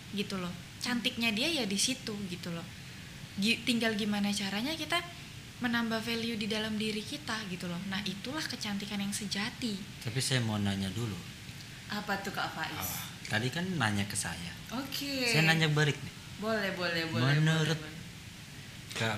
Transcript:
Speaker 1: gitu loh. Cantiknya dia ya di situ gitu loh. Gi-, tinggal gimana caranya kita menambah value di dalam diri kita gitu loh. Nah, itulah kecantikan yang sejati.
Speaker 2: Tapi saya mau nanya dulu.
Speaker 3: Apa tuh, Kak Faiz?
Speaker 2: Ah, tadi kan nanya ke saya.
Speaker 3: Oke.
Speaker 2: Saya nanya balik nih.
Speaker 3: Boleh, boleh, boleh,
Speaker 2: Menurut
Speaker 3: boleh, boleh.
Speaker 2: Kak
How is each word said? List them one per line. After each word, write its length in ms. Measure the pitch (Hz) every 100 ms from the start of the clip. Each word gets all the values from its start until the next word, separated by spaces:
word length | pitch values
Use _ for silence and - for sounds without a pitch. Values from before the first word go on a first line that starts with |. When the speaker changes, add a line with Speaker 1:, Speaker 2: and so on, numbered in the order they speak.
| -
Speaker 1:
gitu 260 | 202 202 196
loh. 140 | 175 - - -
Cantiknya 500 | 247 247 247 240 233
dia 180 | 208 302
ya 140 | 311
di 120 | 202 202
situ 400 | 247 254 - 202 190
gitu 220 | 175 175
loh. 140 | 170 170 - - - - - - -
Gi-, 240 | 208 226
tinggal 300 | - 233 226
gimana 340 | 208 214 208 202
caranya 420 | 202 196 202 269
kita 240 | 320 302 349 349 - - - - -
menambah 420 | 247 233 226 226
value 360 | 226 226 226
di 120 | 220 220
dalam 280 | 214 220
diri 260 | 214 220 214
kita 340 | 208 294 - 220 202
gitu 200 | 180 180
loh. 120 | 175 202
Nah, 160 | 190
itulah 400 | 196 202 233 311
kecantikan 560 | - 240 214 202 202 202
yang 120 | 202
sejati. 680 | 202 196 196 226 - 240 196 - -
Speaker 2:
Tapi 180 | 113 123
saya 220 | - 131
mau 160 | 110 107
nanya 340 | 101 98 95
dulu. 260 | 98 117 87 85 - - - - - -
Speaker 3:
Apa 320 | 208 208 190
tuh, 120 | 190
Kak 200 | 175 127
Faiz? 240 | 160 156
Speaker 2:
Ah, 320 | - - - - - -
tadi 200 | 107 127
kan 140 | 170 185
nanya 300 | 170 110 101
ke 100 | 98
saya. 360 | - - 120 - - -
Speaker 3:
Oke. 540 | 233 277 - 285 269
Speaker 2:
Saya 200 | 240 185
nanya 240 | 160 160 160
balik 260 | 147 147 -
nih. 180 | - - - -
Speaker 3:
Boleh, 380 | 214 220 196
boleh, 320 | 185 175 165 165
boleh, 160 | 113 131
Speaker 2:
Menurut 380 | 147 156 160 156
Speaker 3:
boleh, 140 | 156 -
boleh. 160 | - - - - - - - - - -
Speaker 2:
Kak 240 | - 113